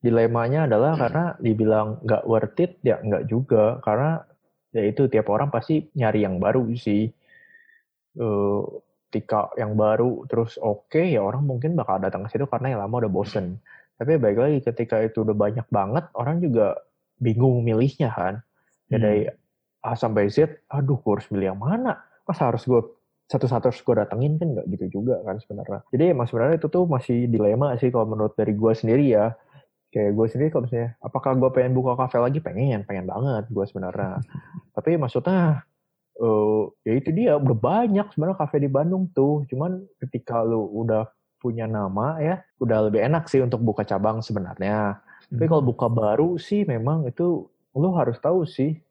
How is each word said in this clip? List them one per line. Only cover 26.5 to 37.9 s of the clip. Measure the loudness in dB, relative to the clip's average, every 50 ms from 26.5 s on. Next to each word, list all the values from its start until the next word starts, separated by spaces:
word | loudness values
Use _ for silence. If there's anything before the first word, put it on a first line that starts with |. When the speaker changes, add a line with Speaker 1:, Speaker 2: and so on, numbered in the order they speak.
| 2
Speaker 1:
itu | 0 0 -2
tuh | 0 0 0
masih | 2 0 -2 0 0 0 0 2 2
dilema | 2 2 4 2 2 2 0 0 0
sih | 0 0 0 2
kalau | 2 0 0
menurut | 0 -2 -2 -2 0
dari | -2 -2 0 0
gue | 2 2 2 2
sendiri | 2 2 2 2 4 4 4 4
ya. | 4 2 2 -2 -8 _ _ _ -20 _ _ _ _ _ _ -2
Kayak | 0 0 2
gue | 2 2 0
sendiri | 0 2 0 -2 0
kalau | 0 -2 -2
misalnya, | -2 -4 -4 -4 -4 -8 _
apakah | -14 -6 -6 -2 0 2 2
gue | 4 4 4 4
pengen | 4 2 4
buka | 2 2 2 0 0
kafe | 0 -2 0 2
lagi? | 2 2 2 0 -2
Pengen, | -4 -6 -4 -2 0 0 0 -2
pengen | -4 -6 -8 -6 -6
banget | -6 -4 -2 -2 -2 -2 -2 -4
gue | -4 -4 -4 -4
sebenarnya. | -4 _ -8 -8 -6 -4 -4 -4 -4 -4 -6 -8 -8 -12 -18 -18
Speaker 2:
<laughs> | -16 -18 -18 _ _ _
Speaker 1:
Tapi | -4 0 0 0
maksudnya, | 0 0 -2 -2 -2 0 0 2 2 4 2 2 0 -4 _ _ _ _ _ _ _ _ _ _
eh, | -2 0 2 2 4 4 4 2 2 0 -2 _ _
ya | _ 0 0
itu | 0 0 0
dia, | 0 2 2 2 2
udah | 4 4 2 2
banyak | 2 0 0 2 2 2 2